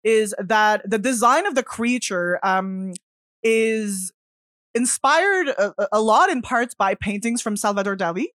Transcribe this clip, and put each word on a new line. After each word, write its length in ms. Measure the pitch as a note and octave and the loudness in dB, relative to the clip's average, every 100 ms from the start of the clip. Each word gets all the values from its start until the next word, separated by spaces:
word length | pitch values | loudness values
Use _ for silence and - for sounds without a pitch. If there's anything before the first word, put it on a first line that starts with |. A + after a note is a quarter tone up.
is 320 | G#3+ A3 G#3+ G#3 | 2 2 0 -6
that 420 | F#3+ G#3+ G#3+ G#3 G3+ | 0 2 4 2 -2
the 80 | A3 | -2
design 480 | A3+ A#3+ A#3+ C#4+ | -2 2 4 4
of 100 | G4+ | 2
the 80 | C4+ | -4
creature, 760 | - - A#3 B3 - F#3 F3 F3+ | -4 -4 -2 -2 -2 -2 -2 0
um, 500 | G3 F#3+ F#3+ F#3+ F#3+ F3 _ _ _ _ | 0 0 -2 -6 -8 -12 _ _ _ _
is 680 | A3+ A3+ A3 A3 G#3 F#3+ F#3 _ _ _ _ _ _ | 0 2 2 0 -4 -6 -10 _ _ _ _ _ _
inspired 760 | A3+ B3 - C#4 D#4 G4 F#4+ C#4+ | -2 -2 0 2 4 4 2 0
a, 240 | - G3+ F3 | 0 -2 0
a, 60 | G3+ | 0
a 80 | G#3 | 2
lot 280 | A3 A3+ F#4+ | 4 4 4
in 120 | C#4 | 2
parts 320 | - B3 B3+ | 0 -2 -2
by 200 | - G3 | 0 -2
paintings 460 | G3+ G#3 G#3 A#3 A#3 | 0 -4 -4 -4 -4
from 140 | A3+ | -4
Salvador 400 | G#3 G#3+ G3+ G3+ | -2 0 0 -2
Dali. 300 | F#3+ F3 F3 D#4 | -2 -2 -2 -6